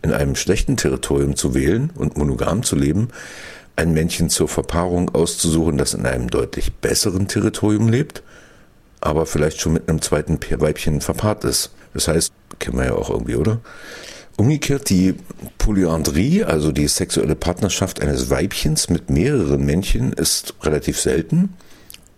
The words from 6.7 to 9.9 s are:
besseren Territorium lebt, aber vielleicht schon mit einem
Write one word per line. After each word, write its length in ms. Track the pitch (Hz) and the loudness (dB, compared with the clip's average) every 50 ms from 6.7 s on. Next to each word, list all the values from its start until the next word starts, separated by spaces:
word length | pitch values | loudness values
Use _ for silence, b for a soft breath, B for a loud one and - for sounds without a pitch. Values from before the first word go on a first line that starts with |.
| - | -2
besseren 560 | - - 107 104 - - 107 87 95 101 98 | -2 -2 0 0 2 0 0 0 0 -2 0
Territorium 580 | - 110 107 110 104 - - 107 107 104 110 113 | 0 2 2 0 0 2 0 2 2 4 4 4
lebt, 360 | 113 123 156 - - - - B B B B B B B B B B B - - - - | 4 2 0 -2 -6 -18 -18 B B B B B B B B B B B -20 -20 -12 -6
aber 260 | - 76 76 78 80 | -4 -2 0 0 0
vielleicht 360 | - - 78 73 78 - - | 0 0 0 0 0 0 -2
schon 120 | - 85 80 | -2 0 0
mit 160 | 82 - | 0 0
einem 120 | - | 0